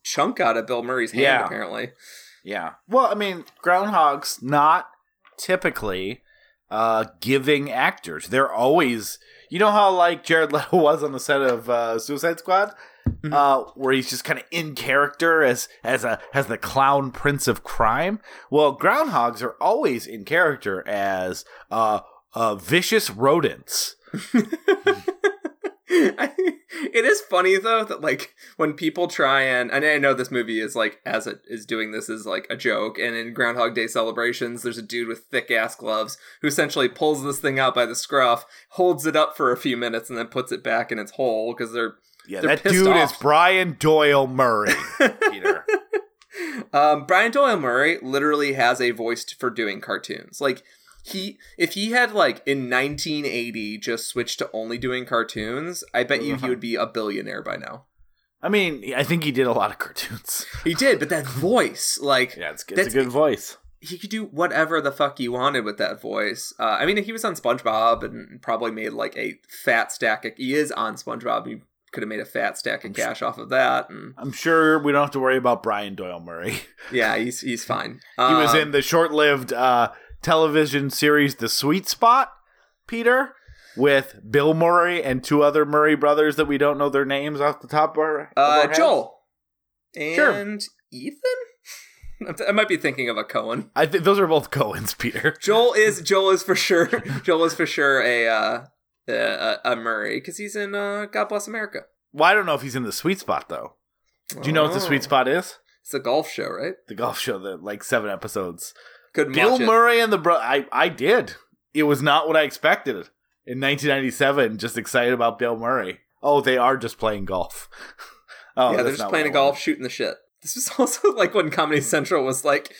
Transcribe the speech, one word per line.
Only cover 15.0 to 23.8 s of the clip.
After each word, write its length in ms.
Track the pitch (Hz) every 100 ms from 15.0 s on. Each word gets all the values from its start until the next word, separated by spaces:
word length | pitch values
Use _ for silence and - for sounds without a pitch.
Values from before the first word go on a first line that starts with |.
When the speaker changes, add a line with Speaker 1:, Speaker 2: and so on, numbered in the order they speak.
| 143 - 165 165
Speaker 2:
as, 240 | 139 123 - -
as 200 | 113 127
a, 160 | 123 107 -
as 140 | 139 135
the 100 | 113
clown 540 | - 135 135 143 135
prince 360 | - 143 143 -
of 160 | 113
crime? 560 | - - 110 123 175 214 - - -
Well, 260 | 143 151 127
groundhogs 640 | 170 269 311 156 120 110
are 140 | 120 -
always 440 | 190 226 208 117 -
in 180 | 110 98
character 600 | 160 165 135 104 95 -
as, 560 | 101 98 95 92 90 - - -
uh, 300 | 107 110 107 - - _
uh, 220 | - 113 104
vicious 540 | - 170 180 220 -
rodents. 840 | 98 135 165 135 - - -